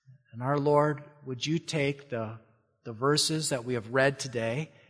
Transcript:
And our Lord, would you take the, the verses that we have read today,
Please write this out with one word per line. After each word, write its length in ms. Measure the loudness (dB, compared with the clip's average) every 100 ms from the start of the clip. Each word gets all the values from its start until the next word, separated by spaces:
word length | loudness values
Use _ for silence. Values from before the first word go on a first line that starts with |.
| _ -20 _
And 100 | -6
our 160 | 0 2
Lord, 440 | 4 6 4 0 -8 -16 -12
would 200 | -6 -2
you 120 | -2
take 520 | -2 -2 0 -2 -6
the, 280 | -6 -6 -8 _ _ _ _
the 100 | -14
verses 560 | -2 2 2 2 0 -2
that 160 | -2 -2
we 80 |
have 180 | -4 0
read 280 | 4 4 2
today, 500 | -4 -4 -2 -2 -6 -12 _